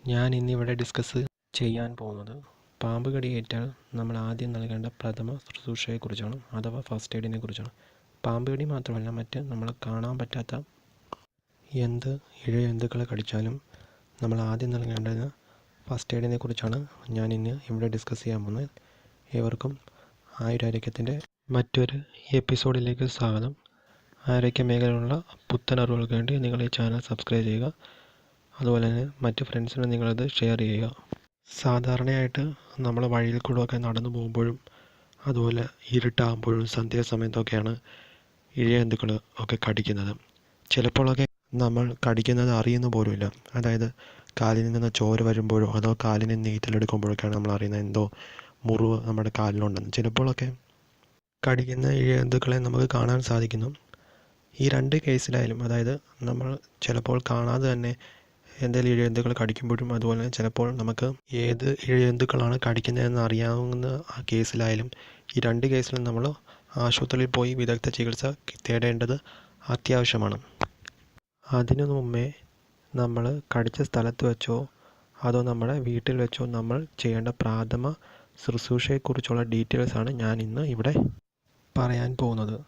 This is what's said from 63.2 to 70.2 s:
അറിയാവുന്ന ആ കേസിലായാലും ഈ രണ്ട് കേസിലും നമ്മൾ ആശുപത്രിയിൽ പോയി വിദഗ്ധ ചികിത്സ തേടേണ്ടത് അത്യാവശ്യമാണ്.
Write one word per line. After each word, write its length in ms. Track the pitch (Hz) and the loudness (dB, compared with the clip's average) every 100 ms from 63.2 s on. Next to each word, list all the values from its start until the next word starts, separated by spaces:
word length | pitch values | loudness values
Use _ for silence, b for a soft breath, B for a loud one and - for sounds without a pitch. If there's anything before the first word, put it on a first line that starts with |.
അറിയാവുന്ന 640 | 113 113 117 120 123 123 127 131 - | 2 2 2 0 -2 -2 -2 -4 -8
ആ 40 | - - | -10 -2
കേസിലായാലും 580 | 113 113 120 113 110 123 B B B B | 0 2 0 0 0 -2 B B B B
ഈ 100 | - | 0
രണ്ട് 220 | 120 117 135 | 2 2 2
കേസിലും 300 | 131 123 127 120 | 2 0 -2 -2
നമ്മൾ 180 | 117 135 147 B B B - | 0 -2 -4 B B B 0
ആശുപത്രിയിൽ 460 | 120 - 131 131 127 123 | 2 2 0 2 2 2
പോയി 160 | 123 127 | 0 0
വിദഗ്ധ 300 | 120 117 127 - | 0 0 -2 -2
ചികിത്സ 280 | 117 113 135 143 - - - | -2 -2 -4 -4 -12 -12 -2
തേടേണ്ടത് 480 | 117 120 117 117 135 B B B B - | 2 2 0 0 -2 B B B B -4
അത്യാവശ്യമാണ്. 640 | 123 - 127 120 113 | -4 2 4 4 2